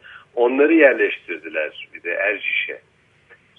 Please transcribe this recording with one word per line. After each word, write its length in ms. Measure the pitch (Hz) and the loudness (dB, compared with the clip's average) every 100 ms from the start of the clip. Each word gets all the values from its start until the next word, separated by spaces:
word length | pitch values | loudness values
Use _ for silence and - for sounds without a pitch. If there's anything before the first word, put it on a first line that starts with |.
| - - _ 120 | -20 -20 _ -2
Onları 380 | 120 135 151 | 0 2 4
yerleştirdiler 1160 | 165 139 117 101 - - 80 82 78 76 - - | 6 6 4 -2 -4 -10 -12 -10 -8 -8 -10 -20
bir 100 | 80 | -14
de 80 | 85 | -8
Erciş'e, 720 | 85 98 101 - - - 62 _ _ _ _ _ - _ | -6 -4 -6 -4 -4 -6 -12 _ _ _ _ _ -20 _